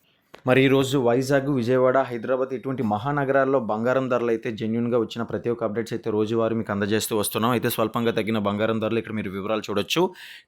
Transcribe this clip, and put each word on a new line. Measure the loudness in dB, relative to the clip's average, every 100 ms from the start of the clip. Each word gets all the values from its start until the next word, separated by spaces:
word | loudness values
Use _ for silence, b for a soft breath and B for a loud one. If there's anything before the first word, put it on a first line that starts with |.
| B B B B
మరి | 2 4
ఈరోజు | 6 4 2 2
వైజాగ్, | 4 2 2 0 2
విజయవాడ, | 0 2 4 4 4
హైదరాబాద్ | 0 -4 -2 -2 -2
ఇటువంటి | -4 -6 -4
మహానగరాల్లో | -2 -2 -2 -2 2 2 4 2
బంగారం | 0 -2 0 0 0
ధరలు | 0 0
అయితే | 0 -2
జెన్యూన్‌గా | -6 -2 -2 0 0
వచ్చిన | 0 -4
ప్రతి | -6 -4 -4
ఒక్క | -2
అప్‌డేట్స్ | -2 -4 -6
అయితే | -6 -2
రోజువారీ | -2 0 0 0 0
మీకు | -2
అందజేస్తూ | -2 0 0 0 -2
వస్తున్నాం. | 0 0 0
అయితే | 0 0
స్వల్పంగా | 0 -2 0 0
తగ్గిన | 0 -2 -2
బంగారం | -2 0 0 0
ధరలు | 0 -2
ఇక్కడ | -4 -6
మీరు | -6
వివరాలు | -6 -4 -4
చూడొచ్చు. | -2 -4 -2 0 0 B B B